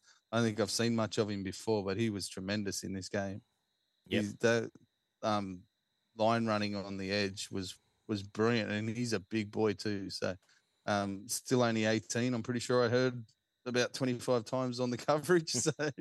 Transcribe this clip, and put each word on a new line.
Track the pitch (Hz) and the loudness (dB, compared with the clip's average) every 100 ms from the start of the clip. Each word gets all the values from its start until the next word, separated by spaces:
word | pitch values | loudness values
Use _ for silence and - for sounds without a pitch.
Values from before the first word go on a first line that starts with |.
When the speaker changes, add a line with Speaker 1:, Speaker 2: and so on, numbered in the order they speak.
| - _ _ | -12 _ _
Speaker 1:
I | 113 | 0
don't | 117 | 2
think | 107 | 2
I've | 101 | 0
seen | - 117 | 2 2
much | 113 107 - | 2 0 0
of | 104 | 0
him | 101 | -2
before, | 95 - - 107 | -4 -6 -2 0
but | 95 95 | 0 0
he | 117 | 0
was | 101 87 | -2 -6
tremendous | - 95 104 98 92 | -6 -2 -2 -2 -4
in | 95 | -6
this | 95 92 | -8 -4
game. | 104 98 101 - _ _ _ _ _ - | -4 -4 -6 -12 _ _ _ _ _ -4
Speaker 2:
Yep. | 98 | -2
Speaker 1:
He's, | 104 - | -2 0
that, | 117 117 113 - _ _ _ _ | 2 2 0 -10 _ _ _ _
um, | 110 104 98 90 101 _ _ _ _ 110 | -2 0 -2 -8 -14 _ _ _ _ 2
line | 110 117 113 | 4 4 2
running | 107 104 101 | 0 0 -4
on | 98 98 | -6 -6
the | 95 | -2
edge | 101 101 98 - | 0 0 -2 -6
was, | 98 92 - _ _ - | -6 -6 -10 _ _ -6
was | 104 | -6
brilliant, | 101 - 113 120 104 | -4 0 2 2 0
and | 104 110 | -2 -2
he's | 107 120 | -2 -2
a | 104 | -2
big | 92 110 107 | -2 -2 -2
boy | 107 107 | 2 2
too. | 95 107 101 92 | 2 -2 -4 -6
So, | - 104 90 _ _ _ _ - | -4 -4 -4 _ _ _ _ -2
um, | 104 101 98 - | 0 0 -4 -6
still | - - 127 | -8 0 2
only | 120 113 | 4 4
eighteen. | 110 110 - 120 123 | 2 2 0 -2 0
I'm | 120 | -2
pretty | 110 120 | -2 -4
sure | - 123 | 2 4
I | 120 | 4
heard | 123 127 123 110 _ _ _ 127 | 4 2 0 -10 _ _ _ -2
about | 123 117 | 0 0
twenty-five | - 127 123 117 123 | 0 0 0 2 0
times | 107 131 127 120 | 2 -2 -2 0
on | 123 | -2
the | 120 | 0
<laughs> | - | 2
coverage. | 151 143 180 160 | 0 4 2 4
Speaker 2:
<laughs> | 123 | 0
Speaker 1:
So | 156 - 147 - | 0 0 -4 -2